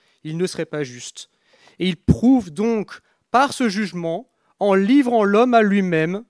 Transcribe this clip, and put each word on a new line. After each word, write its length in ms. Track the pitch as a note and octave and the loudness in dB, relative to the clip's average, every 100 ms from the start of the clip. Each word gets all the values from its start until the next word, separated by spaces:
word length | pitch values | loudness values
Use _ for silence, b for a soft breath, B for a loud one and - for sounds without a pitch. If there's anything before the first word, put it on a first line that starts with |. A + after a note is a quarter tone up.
| _ _ | _ _
il 140 | D#3 D#3+ | -12 -6
ne 100 | F3+ | -6
serait 200 | - D#3+ | -6 -8
pas 180 | D3+ | -8
juste. 460 | C3+ B2 - - - b b b b b | -8 -10 -18 -18 -20 b b b b b
Et 100 | F#3 | -4
il 80 | E3+ | -4
prouve 540 | - - A#3 C4 F3+ | 0 2 4 4 0
donc 500 | D3 A3+ A3 F3+ - _ _ _ | -6 -4 -2 -6 -14 _ _ _
par 240 | - - | 0 0
ce 160 | - A#3+ | 0 -4
jugement, 600 | F#3+ G3+ F3 E3 E3+ C4 _ _ - | -2 -6 -6 -8 -8 -10 _ _ -4
en 160 | G3+ | 0
livrant 500 | F#3+ G3 C#4 B3 A#3 | 2 4 4 4 2
l'homme 300 | G3+ G#3 B3 | 2 2 4
à 80 | A#3 | 4
lui-même 600 | G#3+ G3+ F#3 D#3+ D#3+ G3 | 4 2 0 0 -2 -4